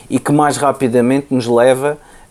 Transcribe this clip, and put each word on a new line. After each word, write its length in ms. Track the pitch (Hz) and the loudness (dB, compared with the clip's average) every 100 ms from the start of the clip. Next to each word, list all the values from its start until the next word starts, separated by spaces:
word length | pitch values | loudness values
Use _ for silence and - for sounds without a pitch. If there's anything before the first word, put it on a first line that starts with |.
| - | -10
e 120 | 131 | -6
que 120 | - | -2
mais 260 | 147 147 123 | 0 0 0
rapidamente 680 | 143 131 131 123 120 135 139 | -2 -2 0 0 0 -2 -2
nos 160 | 127 117 | -4 0
leva, 500 | 120 127 127 143 147 - - - | 2 4 2 -2 -6 -12 -20 -8